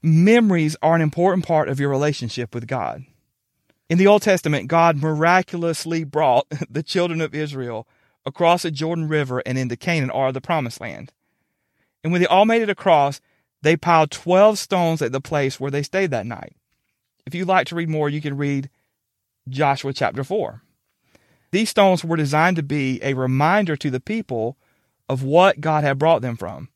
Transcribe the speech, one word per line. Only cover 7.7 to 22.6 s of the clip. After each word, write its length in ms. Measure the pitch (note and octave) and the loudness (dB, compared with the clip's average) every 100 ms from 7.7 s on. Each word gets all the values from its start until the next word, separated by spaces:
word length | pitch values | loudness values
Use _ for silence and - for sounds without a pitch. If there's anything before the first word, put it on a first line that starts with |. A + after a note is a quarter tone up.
| A2+ A#2 _ _ _ - | -10 -12 _ _ _ -14
across 360 | - E3+ F3 | 0 2 2
the 100 | E3+ | 0
Jordan 360 | C#3+ D#3+ E3+ D#3 | -6 -4 -4 -2
River 340 | D#3 C#3 B2+ - | -2 -2 -4 -4
and 120 | B2+ | -4
into 180 | B2+ A#2+ | -4 -6
Canaan, 340 | - E3+ B2+ | -4 -2 -2
or 220 | B2 C3 | -2 -2
the 100 | C3 | -4
Promised 380 | - E3 B2 - | -4 -4 -4 -10
Land. 320 | A2+ A1+ C3+ _ _ _ _ _ _ _ _ _ | -12 -14 -18 _ _ _ _ _ _ _ _ _
And 100 | D#3+ | -2
when 80 | F3 | 0
they 60 | F3 | 4
all 180 | F#3 A3 | 4 4
made 160 | A3+ | 4
it 80 | A3 | 0
across, 500 | F#3+ G3 D#3+ C#3+ C#3+ _ _ _ _ | -2 4 4 4 -2 _ _ _ _
they 140 | D3+ E3 | 0 0
piled 360 | - E3 D#3 | 4 2 2
twelve 460 | - - F#3 G#3 G#3 | -2 0 6 6 4
stones 440 | - F#3+ E3+ D#3+ | -2 0 0 0
at 100 | C3+ | -2
the 80 | C3+ | -4
place 400 | - D3+ C#3 - | -4 -2 -2 -4
where 120 | C#3 | -6
they 120 | C#3 | -4
stayed 280 | C#3+ F#3+ F#3+ | -4 -2 -2
that 140 | B2 G#2 | -4 -6
night. 300 | G2+ - _ _ _ _ _ _ _ - | -12 -16 _ _ _ _ _ _ _ -12
If 80 | |
you'd 140 | E3+ F3+ | -6 0
like 200 | F#3 C3 | 0 0
to 80 | E3+ | -4
read 140 | E3+ | -4
more, 200 | D#3 D3 | -2 -2
you 120 | D3 | -4
can 160 | D3+ C#3 | -6 -4
read 320 | C#3+ C#3 C#3 _ _ _ _ _ _ _ - | -2 -4 -6 _ _ _ _ _ _ _ -12
Joshua 420 | C3 D3 C#3 C3+ | -2 0 0 -4
chapter 320 | C#3 A2 A2 | -4 -4 -4
four. 380 | C3+ G3+ - G#2+ _ _ _ _ _ _ _ _ _ | -6 -4 -4 -10 _ _ _ _ _ _ _ _ _
These 180 | F#3+ A3 | -2 0
stones 360 | - G3 F3+ E3 | 4 4 4 0
were 120 | E3 | -2
designed 400 | D3 D3+ E3+ | 0 2 2
to 60 | F3 | 0